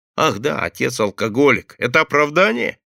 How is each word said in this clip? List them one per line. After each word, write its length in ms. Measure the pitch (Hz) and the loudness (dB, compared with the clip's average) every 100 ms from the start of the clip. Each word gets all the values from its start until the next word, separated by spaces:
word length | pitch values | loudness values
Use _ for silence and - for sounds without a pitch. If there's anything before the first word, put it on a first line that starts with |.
| _ - | _ 0
«Ах 240 | 156 101 | 0 0
да, 220 | 139 151 | -4 -4
отец 380 | 85 - 127 127 | -6 -4 -4 -2
алкоголик. 760 | 104 - 113 110 143 - - - | -4 -2 -4 2 4 2 -2 -8
Это 240 | 127 160 | -2 0
оправдание?» 800 | 156 143 147 156 202 240 202 - | 0 0 0 2 0 0 -6 -8